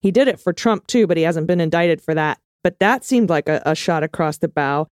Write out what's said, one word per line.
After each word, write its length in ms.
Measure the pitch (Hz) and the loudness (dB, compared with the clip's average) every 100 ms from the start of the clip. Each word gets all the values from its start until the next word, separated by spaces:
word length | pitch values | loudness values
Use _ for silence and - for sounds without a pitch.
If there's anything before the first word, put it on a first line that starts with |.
He 100 | 196 | 2
did 160 | 185 269 | 2 2
it 120 | 185 | 0
for 140 | - | -4
Trump 340 | 175 233 208 - | -2 -2 -2 -2
too, 180 | 247 196 | 0 2
but 100 | 165 | 2
he 60 | |
hasn't 240 | 160 165 160 | 0 0 0
been 140 | 180 | 0
indicted 400 | 165 170 175 160 | 0 2 0 0
for 120 | - | -2
that. 260 | 156 151 - _ _ | -2 -2 -6 _ _
But 160 | - - | -6 0
that 260 | 196 262 - | 0 0 0
seemed 240 | 247 202 | 0 2
like 180 | 160 - | 0 0
a, 140 | 156 | -2
a 120 | - 156 | -2 -2
shot 280 | - 165 | -2 -2
across 360 | 156 - 156 151 | -4 -4 -4 -2
the 80 | 165 | -4
bow 400 | 151 139 143 156 | -2 -2 -2 -4